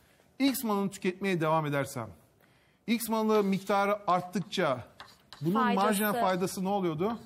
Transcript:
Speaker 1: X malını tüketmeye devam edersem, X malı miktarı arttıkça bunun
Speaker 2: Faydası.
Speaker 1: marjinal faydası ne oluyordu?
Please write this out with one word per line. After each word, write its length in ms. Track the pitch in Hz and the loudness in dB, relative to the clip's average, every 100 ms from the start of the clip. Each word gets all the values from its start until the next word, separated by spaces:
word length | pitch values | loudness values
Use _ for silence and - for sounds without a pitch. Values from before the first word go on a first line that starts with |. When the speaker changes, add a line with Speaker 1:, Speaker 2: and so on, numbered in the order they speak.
| _ _ _ - | _ _ _ 0
Speaker 1:
X 240 | 269 240 | 0 0
malını 280 | 226 202 196 | 0 0 0
tüketmeye 500 | - 185 185 196 175 | -2 -4 -2 -2 0
devam 240 | 156 160 147 | 2 2 2
edersem, 440 | 143 131 127 110 - _ _ _ _ _ _ - | -2 -2 -6 -10 -14 _ _ _ _ _ _ -4
X 220 | 226 220 | -2 0
malı 340 | 220 220 214 | 0 4 4
miktarı 680 | 196 190 190 202 202 208 - | 4 0 2 2 2 0 2
arttıkça 760 | 180 180 208 - - 156 123 - - - - _ - | 0 0 -6 -4 0 0 0 -6 -18 -20 -20 _ -6
bunun 120 | 151 | 0
Speaker 2:
Faydası. 320 | 220 240 190 208 | 2 2 2 2
Speaker 1:
marjinal 280 | 202 214 | 2 0
faydası 500 | 240 196 185 180 196 | 2 0 0 -2 -2
ne 60 | 190 | -2
oluyordu? 500 | 202 175 156 208 233 | 0 -2 -2 -2 -4